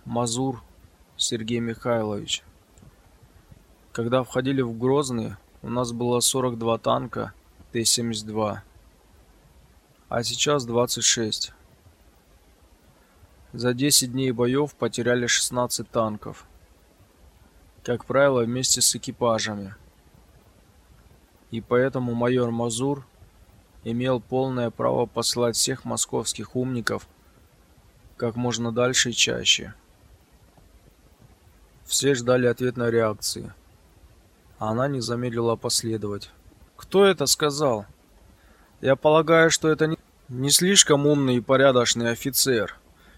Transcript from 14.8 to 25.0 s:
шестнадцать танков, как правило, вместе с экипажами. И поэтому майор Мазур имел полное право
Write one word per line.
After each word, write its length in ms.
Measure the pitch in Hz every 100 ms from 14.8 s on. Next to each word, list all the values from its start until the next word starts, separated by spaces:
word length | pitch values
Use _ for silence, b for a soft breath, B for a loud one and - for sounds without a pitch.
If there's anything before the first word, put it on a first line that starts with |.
| 117 - 120 123 120
шестнадцать 640 | - - 123 123 - 113
танков, 560 | 120 110 104 104 104 - - _ _ _ _ - _ - _ - _ - -
как 220 | - 120
правило, 380 | - 131 139 127
вместе 400 | 117 127 127 -
с 120 | -
экипажами. 800 | 120 - 110 120 110 110 104 98 104 - _ _ - - - _ _ _ _ _ - - - _ _ _
И 120 | 113
поэтому 500 | - 123 131 131 123
майор 380 | 117 120 127 120
Мазур 560 | 117 120 113 135 139 - _ - _ - - _ -
имел 360 | 117 117 131 127
полное 500 | - 127 131 127 120
право 360 | - 123 127